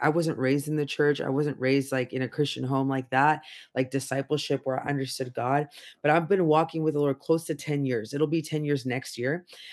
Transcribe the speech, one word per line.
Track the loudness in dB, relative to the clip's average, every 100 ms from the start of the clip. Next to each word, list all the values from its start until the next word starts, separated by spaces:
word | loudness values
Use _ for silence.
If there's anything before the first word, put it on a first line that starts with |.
I | 2
wasn't | 2 0 0
raised | 2 2 0
in | -2
the | -2
church, | 2 2 2
I | 0
wasn't | 0 -2 0
raised, | 2 2 2
like, | -2 -2
in | -4
a | -4
Christian | -2 -2 -2
home | -2 0 0
like | -2 0
that, | 4 4 4 -4 -20 -6
like, | -2 -2
discipleship | -2 -2 -4 -2 -2 0 -2
where | -2 -2
I | -2
understood | -2 -4 -6 -6
God, | -4 0 0 0 -8 -20 -4
but | 2
I've | 2 4
been | 2 4
walking | 4 4 0
with | 0
the | 2
Lord | 0 0
close | 0 0 0
to |
ten | -6 -4 -2 0
years. | -2 -4
It'll | -2 0
be | 0
ten | -2 -4 0
years | -2
next | -2 -4 -6 -6
year. | -4 -4 -8 -18 -18